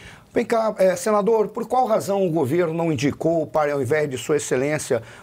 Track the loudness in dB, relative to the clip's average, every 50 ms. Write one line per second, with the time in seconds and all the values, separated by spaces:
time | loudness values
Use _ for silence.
0 | -20 -20 -20 -20 -12 -6 -2 -2 0 0 0 0 0 0 2 2 2 2 2 2
1 | 0 0 2 2 2 4 2 2 2 0 -4 -8 -6 -2 0 0 2 2 2 0
2 | 0 0 0 0 0 0 0 0 0 0 0 0 0 0 0 -2 0 0 0 0
3 | 0 -2 0 0 0 0 0 0 -2 -2 -2 0 0 0 0 -2 0 0 0 0
4 | 0 -2 -4 -6 -2 -2 -2 -2 0 0 -2 0 0 0 -2 -2 -2 -2 -2 -2
5 | -4 -6 -20 -20